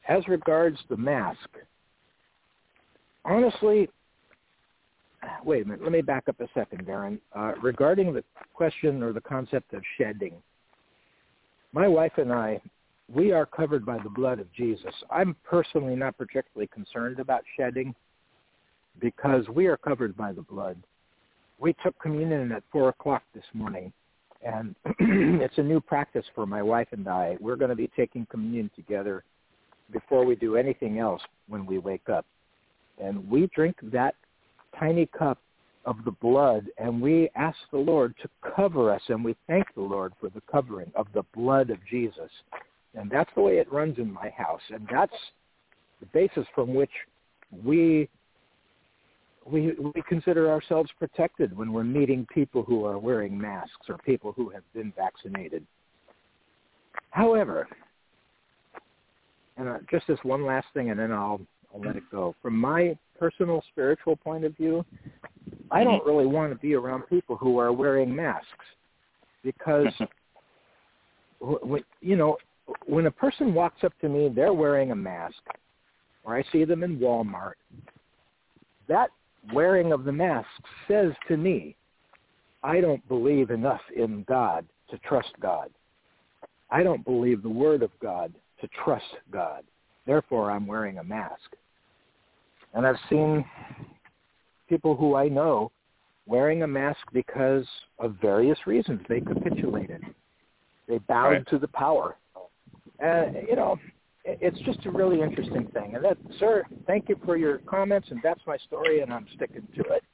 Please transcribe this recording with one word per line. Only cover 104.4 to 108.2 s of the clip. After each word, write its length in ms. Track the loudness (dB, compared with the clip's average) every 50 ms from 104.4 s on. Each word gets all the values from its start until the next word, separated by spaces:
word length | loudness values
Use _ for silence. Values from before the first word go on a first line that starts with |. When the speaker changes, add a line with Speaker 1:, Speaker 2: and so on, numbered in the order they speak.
Speaker 1:
it's 180 | 0 -2 -2 0
just 240 | -6 -6 -6 -4 -6
a 40 | -4
really 320 | 0 2 2 4 4 2
interesting 440 | 2 0 -2 -4 -6 -4 -4 -4 -4 -4
thing. 280 | -6 -6 -6 -6 -6
And 80 | 0 2
that, 140 | 2 0 0 -4 -20 -4 0
sir, 260 | 2 4 4 4 2 -2 -12 -10 -2
thank 220 | 0 0 0 2 -2
you 80 | -4 -2 0
for 120 | 0 0
your 220 | 2 2 2 0 -2
comments, 520 | -4 -4 -2 0 2 2 2 0 0 -4
and 100 | -12 -2